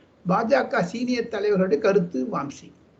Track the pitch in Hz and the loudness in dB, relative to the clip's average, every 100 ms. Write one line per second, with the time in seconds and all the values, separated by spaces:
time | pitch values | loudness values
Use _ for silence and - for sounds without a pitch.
0 | _ _ 175 196 226 262 - 240 175 233 | _ _ -2 0 2 2 2 -2 -2 -4
1 | 247 240 - 208 208 190 190 214 196 196 | -2 -2 -2 -2 0 2 2 2 4 4
2 | 175 127 165 156 143 - - - _ _ | 2 -4 -4 -6 -8 -12 -20 -20 _ _